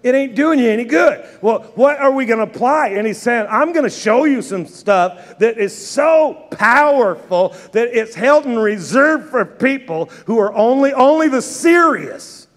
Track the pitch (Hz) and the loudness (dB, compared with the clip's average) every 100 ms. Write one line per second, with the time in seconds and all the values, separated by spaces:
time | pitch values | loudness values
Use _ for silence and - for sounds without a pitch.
0 | 247 269 269 220 311 302 240 220 233 320 | 0 0 -2 -2 0 2 2 0 -2 2
1 | 339 - - - 202 220 - 190 277 294 | 2 0 -14 -4 -2 -2 -6 0 0 2
2 | 277 269 240 226 214 - 240 302 254 196 | 0 0 -2 -2 -4 -2 0 0 -2 -2
3 | 220 196 240 240 208 214 320 330 240 - | -4 -4 -2 -2 -2 -2 0 0 -2 -4
4 | 214 233 302 262 - 190 160 - - 190 | 0 2 2 0 -4 -8 -10 -10 0 0
5 | 180 180 - - 226 226 202 - - - | 0 -4 -20 -2 -2 0 -6 -6 -6 -2
6 | 302 320 302 - - - 226 254 294 277 | 2 2 2 -4 -16 -2 2 4 4 2
7 | 214 170 - 180 185 - - 220 240 240 | 0 -2 -4 -2 -2 -4 -6 -4 -2 -2
8 | 220 165 240 302 285 233 214 208 143 233 | -4 -2 2 2 0 -2 -2 -4 -2 2
9 | 294 311 208 254 196 - 262 269 - 160 | 2 0 -4 -4 -4 -2 -4 -4 -8 -8
10 | 170 - - 226 202 202 226 269 277 269 | -8 -12 -4 -2 0 0 0 2 0 2
11 | 262 311 311 254 - - 339 339 330 208 | 4 4 2 0 -4 -2 2 4 4 0
12 | 139 - - - _ | -8 -16 -18 -20 _